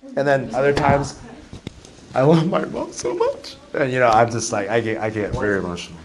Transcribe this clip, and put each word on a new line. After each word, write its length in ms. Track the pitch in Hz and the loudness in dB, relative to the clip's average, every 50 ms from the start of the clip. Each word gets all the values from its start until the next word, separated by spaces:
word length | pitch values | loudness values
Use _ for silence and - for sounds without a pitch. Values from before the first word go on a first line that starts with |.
| - - - | -18 -10 -6
And 120 | - 139 | -2 0
then 260 | 143 139 135 123 110 117 | 2 2 0 0 -2 -2
other 180 | 123 135 143 143 | 0 2 2 2
times, 460 | 143 147 143 139 143 143 - - - - - - - - - - - - - - - - - - - - - - | 2 2 2 2 2 2 -2 -8 -14 -18 -18 -18 -20 -20 -18 -18 -16 -16 -16 -16 -16 -20 -20 -20 -20 -20 -6 -2
I 80 | 120 | 2
love 260 | 131 147 165 165 165 | 4 6 6 6 4
my 160 | 180 190 165 156 | 2 0 -2 -2
mom 260 | 175 - - 294 330 - | -2 -6 -6 -8 -8 -8
so 200 | - - - 339 | -6 -6 -4 -2
much. 420 | 359 453 508 554 - - - - - - - - | 0 0 0 -2 -4 -10 -18 -18 -18 -20 -8 -4
And, 180 | - 143 131 | -2 -2 0
you 80 | 127 127 | 2 4
know, 80 | 127 | 4
I'm 240 | 117 110 110 117 113 | 6 6 6 4 4
just 200 | 113 117 110 - | 2 -4 -4 -4
like, 180 | - 104 101 98 | -4 -4 -4 0
I 100 | 107 120 | 0 0
get, 220 | 113 110 110 - | 0 0 -4 -2
I 80 | 107 110 | -4 -4
get 220 | 107 110 101 92 - | -2 -2 -4 -4 -4
very 260 | - 101 104 104 95 | -2 -2 0 0 0
emotional. 400 | 87 87 87 85 - - - - 78 | -2 -4 -6 -8 -10 -14 -16 -18 -20